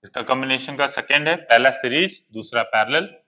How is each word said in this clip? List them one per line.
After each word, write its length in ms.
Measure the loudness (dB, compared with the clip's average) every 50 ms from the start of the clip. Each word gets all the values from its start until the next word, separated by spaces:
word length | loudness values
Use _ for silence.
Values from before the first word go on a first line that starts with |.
| -20
इसका 180 | -12 _ -10 -4
combination 520 | -2 -2 -2 0 -4 -4 -4 -4 -8 -4
का 100 | -2 -2 -2
second 400 | -2 -8 -2 0 0 0 2 0
है, 60 | -2
पहला 340 | -2 2 4 4 6 6 4
series, 500 | 2 2 -4 -2 0 0 0 -2 -4 -12 _ _ -14
दूसरा 280 | -14 -12 -4 -2 -2 -2
parallel। 440 | 0 0 0 2 2 0 -2 -2 -4 -16 -20 _